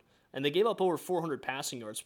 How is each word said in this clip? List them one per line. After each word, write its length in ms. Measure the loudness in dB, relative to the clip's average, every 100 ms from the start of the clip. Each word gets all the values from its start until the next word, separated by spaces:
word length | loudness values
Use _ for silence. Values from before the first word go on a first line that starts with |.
| -18 _ _
and 120 | 0 2
they 60 |
gave 160 | 4 2
up 140 | 4
over 160 | 2 2
four 220 | 0 -2
hundred 220 | 0 -4
passing 380 | -4 -4 -6 -6
yards. 240 | -8 -10